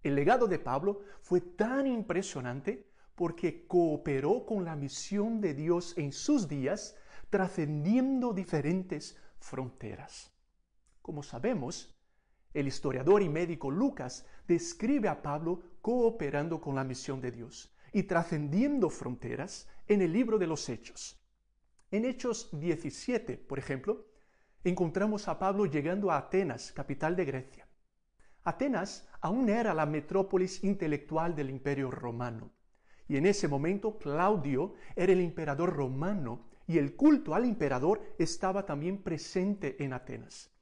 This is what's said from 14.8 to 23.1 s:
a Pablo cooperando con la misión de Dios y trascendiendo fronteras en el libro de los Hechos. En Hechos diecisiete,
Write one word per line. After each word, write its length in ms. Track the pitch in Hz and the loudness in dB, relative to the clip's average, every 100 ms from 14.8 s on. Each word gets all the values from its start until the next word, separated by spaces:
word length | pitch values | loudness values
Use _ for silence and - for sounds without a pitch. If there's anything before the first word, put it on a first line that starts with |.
| 233 285 196 | 0 2 0
a 140 | 147 | -2
Pablo 400 | 151 151 165 180 - - | -4 -4 -2 -4 -6 -6
cooperando 800 | - 247 233 226 143 143 160 160 | 0 2 2 2 -2 0 -2 -4
con 140 | 156 | -2
la 100 | 135 | -2
misión 380 | 135 127 - 135 | -2 -6 -6 -4
de 80 | 123 | -6
Dios 440 | 117 117 - - _ - | -8 -14 -16 -20 _ -2
y 120 | 208 | -2
trascendiendo 880 | 190 170 165 156 147 175 285 285 170 | 2 0 0 -2 0 2 2 2 0
fronteras 800 | - - 123 120 117 180 - - - - | 0 -8 -8 -6 -6 -6 -10 -16 -16 2
en 160 | 208 | 4
el 100 | 175 | 6
libro 240 | 185 233 214 | 4 4 2
de 100 | 170 | 2
los 220 | 160 - | 0 -4
Hechos. 500 | 113 - - - - _ _ _ _ _ _ _ | -8 -10 -16 -16 -18 _ _ _ _ _ _ _
En 140 | 202 | 0
Hechos 460 | 240 254 254 220 - | 0 -2 -2 -4 -6
diecisiete, 880 | 147 170 160 139 - - | -4 0 0 -2 -6 -2